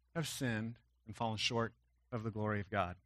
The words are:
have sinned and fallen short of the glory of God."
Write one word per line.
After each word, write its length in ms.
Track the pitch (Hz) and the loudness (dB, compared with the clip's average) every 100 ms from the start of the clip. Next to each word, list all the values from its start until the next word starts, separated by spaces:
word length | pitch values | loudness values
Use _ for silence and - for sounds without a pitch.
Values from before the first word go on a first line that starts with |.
| _ | _
have 140 | 165 151 | -4 -2
sinned 500 | - 131 110 113 120 _ _ - | -2 0 0 -2 -6 _ _ -12
and 100 | - | -4
fallen 200 | 113 107 | -2 2
short 360 | - 117 113 - _ _ - | 2 2 0 -4 _ _ -8
of 100 | 120 | -4
the 80 | 110 | -2
glory 300 | 107 107 104 | 0 2 0
of 100 | 98 | 2
God." 260 | 101 90 90 | 2 2 -2